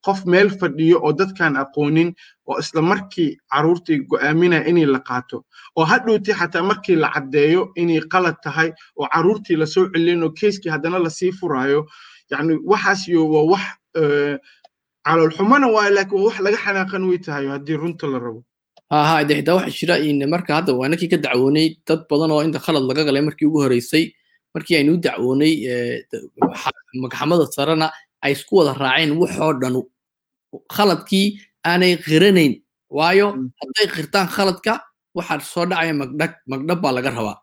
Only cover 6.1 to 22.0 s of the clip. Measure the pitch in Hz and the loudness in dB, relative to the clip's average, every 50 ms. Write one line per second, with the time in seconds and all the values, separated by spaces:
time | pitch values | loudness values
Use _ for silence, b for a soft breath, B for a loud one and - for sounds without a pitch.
6.1 | 220 208 202 214 202 - 175 165 - 170 180 196 208 202 - - 180 160 151 - | 0 0 0 -2 -2 -2 -2 -2 -2 -2 0 0 -2 -2 0 0 0 2 2 -2
7.1 | - 151 139 135 139 147 143 156 165 185 185 185 _ 170 170 170 165 156 156 160 | -2 -6 -6 -2 0 2 4 4 2 2 0 -4 _ -4 -2 0 0 -2 -2 0
8.1 | - 175 180 170 160 _ _ 156 143 160 165 165 160 b b b b - 143 - | 0 0 0 0 -4 _ _ -8 -4 -2 -4 -4 -4 b b b b -8 -6 -2
9.1 | - 160 165 185 214 208 - - 170 156 160 151 - 190 185 185 180 165 165 170 | 0 2 2 2 0 -2 -2 -4 -2 -2 -2 0 0 0 0 0 0 0 0 0
10.1 | 175 170 165 156 156 - 214 208 196 196 - 170 156 147 147 165 180 185 175 160 | 0 0 -2 -4 -4 -2 -2 -2 -2 -2 -6 -6 -6 -4 -4 -4 -2 -2 -2 -4
11.1 | 160 - 185 185 185 - 180 170 143 131 131 139 143 151 151 151 B B B B | -4 -4 -4 -4 -4 -4 -6 -4 -2 -2 0 0 0 0 -2 -6 B B B B
12.1 | B B B _ 143 139 151 165 160 - - 175 208 208 185 196 196 190 - 170 | B B B _ -6 -4 -2 -2 -2 -2 0 -2 -2 0 0 -2 -2 -2 -2 -2
13.1 | 175 165 160 151 156 151 151 160 196 190 190 - - _ _ _ _ 165 156 147 | 0 0 2 2 2 2 4 4 2 0 0 -8 -12 _ _ _ _ 0 0 2
14.1 | 147 143 143 147 143 135 b b b b b b _ _ _ _ _ _ _ 147 | 2 0 0 -2 -4 -6 b b b b b b _ _ _ _ _ _ _ 2
15.1 | 160 165 160 160 160 - 196 214 269 285 277 240 220 214 208 202 202 202 196 190 | 4 4 4 2 2 0 2 4 4 4 4 4 2 2 2 2 2 2 0 0
16.1 | 202 190 196 226 220 196 196 202 208 240 - 202 196 196 185 190 190 185 190 185 | 0 0 0 0 0 0 -2 0 0 0 -2 -4 -2 -2 -4 -4 -4 -2 0 0
17.1 | 180 175 180 160 147 143 139 139 139 139 143 147 160 143 156 170 160 - 165 147 | 0 -2 -2 -8 -6 -6 -4 -6 -6 -8 -6 -6 -6 -4 -4 -8 -8 -6 -6 -6
18.1 | 135 123 120 120 110 117 - _ _ _ _ _ _ _ _ _ 151 151 147 151 | -6 -6 -6 -8 -12 -14 -18 _ _ _ _ _ _ _ _ _ 0 2 4 4
19.1 | 160 151 151 147 147 147 143 151 175 185 - 247 - - - 156 170 156 151 151 | 4 4 4 2 0 0 2 2 2 2 0 -2 -6 -4 -2 0 0 0 0 0
20.1 | 147 139 139 139 165 175 175 - 147 156 180 190 131 123 131 139 165 175 180 165 | 0 0 0 0 -2 -2 -2 -2 -2 -2 0 0 -2 0 0 -2 -2 -2 0 0
21.1 | 180 160 143 131 - 123 131 135 147 151 160 160 160 _ _ - 160 160 | 0 0 0 0 0 2 2 4 4 4 2 2 0 _ _ -2 -2 -2